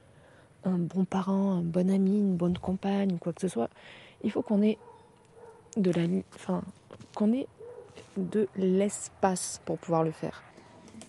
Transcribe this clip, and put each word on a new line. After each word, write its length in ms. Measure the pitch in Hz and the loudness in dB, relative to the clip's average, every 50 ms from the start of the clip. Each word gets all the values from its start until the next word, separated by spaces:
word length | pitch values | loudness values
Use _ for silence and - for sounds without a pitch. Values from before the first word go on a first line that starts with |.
| - - - - - - - - - - _ - - | -20 -20 -20 -20 -20 -20 -20 -20 -20 -20 _ -8 -4
un 140 | 185 185 175 | -2 -2 0
bon 260 | 175 156 - 185 185 | -2 -2 0 0 0
parent, 480 | - - 190 185 196 196 196 196 196 190 | 0 0 -2 0 0 0 2 2 2 2
un 100 | 175 175 | 0 0
bon 280 | 170 160 180 180 185 | 0 0 2 2 4
ami, 300 | 196 196 196 190 196 208 | 4 4 4 4 4 4
une 160 | 202 196 185 | 2 2 2
bonne 220 | 170 175 175 180 175 | 2 2 0 0 0
compagne 540 | - - 185 185 - 196 196 202 202 196 185 | -2 -4 -4 -2 -2 -2 0 0 0 0 -2
ou 40 | |
quoi 160 | 170 - 180 160 | -2 -4 -6 -6
que 80 | - | -4
ce 80 | - 180 | -4 -4
soit, 220 | - 226 233 - - - - - - - - - - - - | -2 -2 -4 -4 -6 -10 -20 -20 -20 -20 -20 -20 -12 -6 -6
il 80 | 214 | -4
faut 120 | 202 - 269 | -2 -2 0
qu'on 200 | - 214 196 208 | 2 2 4 4
ait 160 | 214 214 - - - - - - - - - - - - - - - - - - - - | 4 2 0 -4 -18 -20 -20 -20 -20 -20 -20 -20 -20 -20 -20 -20 -20 -20 -20 -20 -6 -2
de 140 | 233 196 180 | 0 2 2
la 160 | 170 170 170 | 2 2 2
lu-, 180 | 170 180 190 190 - - | 0 0 -2 -4 -6 -12
enfin, 280 | - - - 185 175 - 185 - - - - - - - - - | -12 -6 -4 -4 -4 -4 -8 -14 -20 -20 -20 -20 -20 -20 -10 -4
qu'on 180 | - 214 208 226 | 0 2 2 2
ait 160 | 262 285 - - - 440 480 - - - - - - - - - | 2 -2 -6 -12 -20 -20 -18 -18 -18 -20 -20 -20 -20 -20 -10 -6
de 320 | 202 190 175 - 208 214 190 - | -6 -4 -2 0 0 0 0 0
l'espace 1040 | 196 190 190 185 190 202 208 - - - - - - - 196 185 180 - - - - - | 0 2 2 4 4 2 0 -2 -4 -10 -12 -4 0 2 2 2 0 -4 -6 -10 -10 -6
pour 140 | - 170 160 | -6 -6 -6
pouvoir 260 | - - 165 160 160 | -2 0 2 2 2
le 80 | 160 160 | 2 -2
faire. 300 | - - 160 - - - - - - - - - - - - - - - | -4 -8 -8 -8 -10 -16 -20 -20 -20 -20 -20 -20 -20 -20 -20 -20 -20 -20